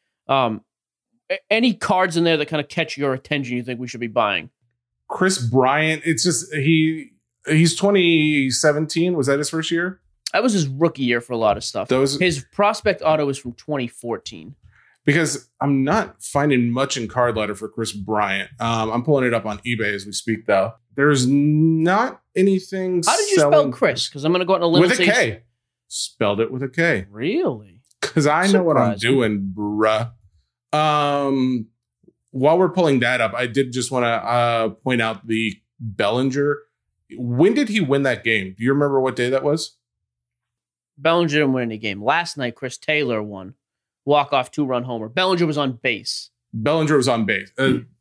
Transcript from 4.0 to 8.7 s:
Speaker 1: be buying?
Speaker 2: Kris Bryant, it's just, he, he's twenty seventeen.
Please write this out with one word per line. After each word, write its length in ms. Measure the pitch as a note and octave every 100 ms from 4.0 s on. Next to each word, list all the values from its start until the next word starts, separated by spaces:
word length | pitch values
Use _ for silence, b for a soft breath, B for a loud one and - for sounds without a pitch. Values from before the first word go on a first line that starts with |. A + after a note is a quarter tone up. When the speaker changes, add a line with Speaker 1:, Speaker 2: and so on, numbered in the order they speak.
Speaker 1:
be 80 | A#2+
buying? 420 | A#2 G#2+ F2+ - _ _ _ _ _ -
Speaker 2:
Kris 300 | - F#3+ F#3+
Bryant, 640 | A#2 B2+ B2+ D3+ D#3 D#3
it's 180 | E3 D#3
just, 320 | F3+ B2 -
he, 560 | D#3 C#3+ D#3+ D#3 D#3+ C3 _ _ _ -
he's 260 | D#3 E3
twenty 720 | - G3+ G3+ E3+ E3 D3+ D3 C3
seventeen. 640 | A#2 D#3